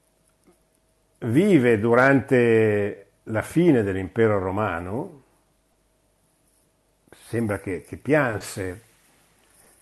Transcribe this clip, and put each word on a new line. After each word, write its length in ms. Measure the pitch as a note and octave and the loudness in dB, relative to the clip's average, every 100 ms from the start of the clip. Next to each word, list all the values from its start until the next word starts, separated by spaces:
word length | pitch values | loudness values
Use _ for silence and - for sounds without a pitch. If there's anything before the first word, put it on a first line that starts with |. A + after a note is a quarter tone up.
| _ _ _ _ _ _ _ _ _ _ _ - | _ _ _ _ _ _ _ _ _ _ _ -10
vive 600 | A#2 B2+ G#3 E3 B2 A2 | -2 2 4 4 4 2
durante 1300 | A#2 A#2+ C3+ C3+ - B2+ A#2+ A2+ G#2+ G#2 G2+ - - _ - | 2 4 4 2 2 2 4 4 2 0 -4 -8 -20 _ -8
la 120 | A2 | -6
fine 420 | - D#3 F3 B2 | -4 0 2 2
dell'impero 560 | G2+ F#2+ F#2 - A2+ G2+ | 0 -4 -6 0 0 0
romano, 840 | F#2 G2 G#2 E2 F2+ A2+ F3+ D3 _ _ _ _ _ _ _ _ _ _ _ _ _ _ _ _ _ _ _ - - | -2 -4 -4 -6 -8 -10 -12 -16 _ _ _ _ _ _ _ _ _ _ _ _ _ _ _ _ _ _ _ -20 -10
sembra 320 | A#2 A2 G2 | -6 -4 -6
che, 220 | G2+ F2 | -8 -10
che 140 | - - | -12 -12
pianse, 880 | - D3+ B2+ G#2 - A2 F#2 F#2 _ _ _ _ _ _ _ _ _ _ | -2 -2 -2 -6 -10 -10 -10 -12 _ _ _ _ _ _ _ _ _ _